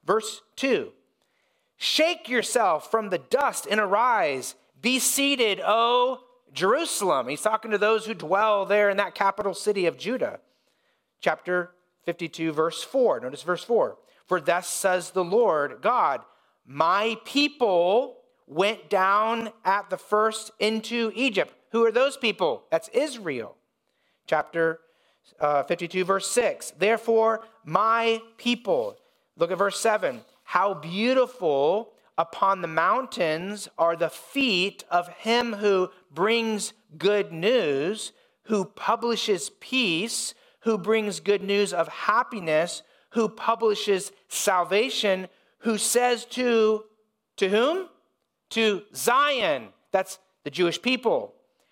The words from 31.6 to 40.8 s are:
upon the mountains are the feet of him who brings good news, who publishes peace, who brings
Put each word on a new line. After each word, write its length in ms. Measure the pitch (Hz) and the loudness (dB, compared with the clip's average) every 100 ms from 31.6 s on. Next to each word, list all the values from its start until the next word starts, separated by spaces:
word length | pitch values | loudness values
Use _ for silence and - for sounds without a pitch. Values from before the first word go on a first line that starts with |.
| 147 202 - _ _ - | 2 0 -4 _ _ -6
upon 420 | 170 - 196 190 | -4 0 0 0
the 80 | 165 | -2
mountains 1000 | 160 175 240 - 226 165 156 190 208 - - | 0 2 0 -2 -2 -2 -2 -6 -10 -8 -2
are 180 | 170 165 | 0 0
the 140 | 160 | -2
feet 760 | - - 277 269 180 196 - - | -6 -8 -2 0 0 -2 -4 -2
of 180 | 175 175 | -2 -2
him 460 | - 220 233 240 | -8 -2 0 0
who 360 | 202 208 190 175 - _ | -2 0 2 0 -6 _
brings 640 | 143 208 233 226 208 - - _ 156 | -2 0 0 0 -4 -6 -14 _ -2
good 340 | 190 208 170 | 2 2 0
news, 800 | 165 196 254 160 135 160 214 - _ _ _ | -2 0 2 2 0 -2 -4 -10 _ _ _
who 240 | - 208 185 | -4 -2 -2
publishes 800 | - - 233 233 226 - 185 - - | -6 -2 -2 0 -2 -2 -2 -4 -14
peace, 760 | - 262 214 165 226 - - - _ _ | -6 -2 0 -2 -4 -6 -8 -12 _ _
who 160 | 226 | -2
brings 420 | 214 | -2